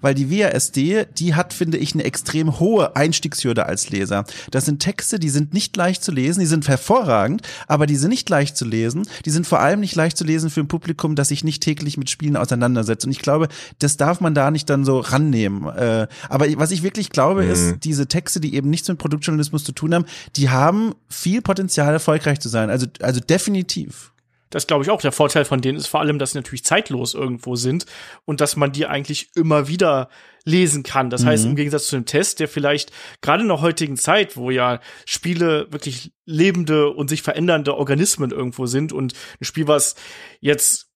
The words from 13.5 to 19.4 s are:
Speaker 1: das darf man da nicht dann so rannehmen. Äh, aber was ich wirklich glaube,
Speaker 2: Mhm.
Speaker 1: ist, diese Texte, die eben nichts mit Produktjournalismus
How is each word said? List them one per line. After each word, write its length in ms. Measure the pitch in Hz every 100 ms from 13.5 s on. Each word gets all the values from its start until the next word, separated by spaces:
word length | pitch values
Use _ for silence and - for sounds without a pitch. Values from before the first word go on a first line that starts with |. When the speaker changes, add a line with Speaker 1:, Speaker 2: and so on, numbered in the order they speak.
| - - -
Speaker 1:
das 180 | 147 -
darf 240 | 143 175
man 140 | 175
da 160 | 147 139
nicht 200 | 156 147
dann 140 | 139
so 140 | 135 131
rannehmen. 720 | 117 131 156 120 104 98 76
Äh, 380 | - 120 113 107 - -
aber 180 | 135 147 151
was 120 | 156
ich 120 | 180
wirklich 280 | 185 214 196
glaube, 340 | - 139 196
Speaker 2:
Mhm. 60 | 180
Speaker 1:
ist, 340 | - 87 87
diese 220 | 156 143 139
Texte, 340 | 175 - 190
die 140 | 156
eben 160 | 139 135
nichts 180 | 165 -
mit 100 | 180
Produktjournalismus 680 | 151 151 147 156